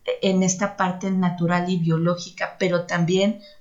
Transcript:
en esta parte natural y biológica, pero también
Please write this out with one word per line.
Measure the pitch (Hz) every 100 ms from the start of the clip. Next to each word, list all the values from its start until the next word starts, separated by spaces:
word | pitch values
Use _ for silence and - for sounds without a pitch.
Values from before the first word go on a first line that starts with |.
| - -
en | 196 185
esta | 185 - 196 -
parte | 180 180 196
natural | 185 180 170 170 180 180
y | 180
biológica, | 165 160 175 175 - - 180 -
pero | 185 175 -
también | 175 165 185 202 214 - -